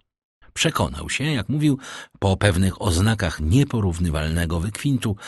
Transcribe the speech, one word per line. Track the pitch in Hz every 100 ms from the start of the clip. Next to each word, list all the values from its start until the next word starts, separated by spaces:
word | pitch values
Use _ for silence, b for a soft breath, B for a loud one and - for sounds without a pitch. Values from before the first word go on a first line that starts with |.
| _ _ _ _ b
Przekonał | - - - 85 73 76
się, | -
jak | 147 139 101
mówił, | 147 151 131 B B B -
po | 98 92
pewnych | 104 85 95 80
oznakach | - 82 107 107 85 -
nieporównywalnego | 76 123 143 120 98 82 87 76 78 82 82 85
wykwintu, | 95 - 143 131 110 98